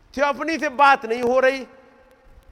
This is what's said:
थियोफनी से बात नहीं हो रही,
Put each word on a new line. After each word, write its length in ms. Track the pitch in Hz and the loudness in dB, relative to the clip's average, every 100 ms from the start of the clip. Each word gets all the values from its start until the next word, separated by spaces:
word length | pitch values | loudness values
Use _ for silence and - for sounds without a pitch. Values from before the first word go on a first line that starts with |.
| _ - | _ -4
थियोफनी 400 | 285 254 302 320 | -2 -2 -6 -4
से 120 | 294 | -4
बात 360 | 247 285 269 220 | 2 4 4 0
नहीं 160 | 233 | -4
हो 180 | 240 254 | 0 2
रही, 280 | 262 269 240 - - _ _ _ _ - - | 2 0 -8 -20 -20 _ _ _ _ -20 -20